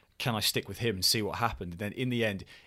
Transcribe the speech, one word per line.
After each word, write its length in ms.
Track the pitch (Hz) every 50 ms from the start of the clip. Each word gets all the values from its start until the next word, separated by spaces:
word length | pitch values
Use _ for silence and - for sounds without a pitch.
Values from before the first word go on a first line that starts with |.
| _ _ _
Can 160 | - - 135 113
I 60 | 104
stick 280 | - - - 120 -
with 120 | - 98 -
him 160 | 123 117 98
and 100 | 92 -
see 160 | - - 113
what 160 | 104 90 76
happened?" 360 | - 117 110 - - 95 87 87
And 60 | 85
then 140 | 104 104 -
in 160 | - 127 127
the 160 | 123 117 113
end, 200 | 107 98 92 - - - - -